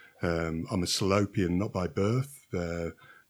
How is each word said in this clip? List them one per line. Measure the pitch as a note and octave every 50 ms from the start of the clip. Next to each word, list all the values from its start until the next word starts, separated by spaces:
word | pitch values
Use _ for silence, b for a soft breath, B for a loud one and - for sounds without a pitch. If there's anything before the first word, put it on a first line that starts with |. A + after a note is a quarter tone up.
| b b b b
um, | F#2+ F2 E2 E2 E2 D#2+ D#2+ E2 E2 -
I'm | A#2 F#2 F2+
a |
Salopian, | - - - G#2 F#2+ G2 G#2 G2+ - - G#2+ F2+ E2+
not | F2 F#2 G#2 - -
by | F#2 F2+
birth, | E2 - G2+ G2 G#2+ A#2+ C3 C#3 - - - - - G2
uh, | F2 F2 E2+ E2+ E2+ E2+ D#2+ - b b b b b b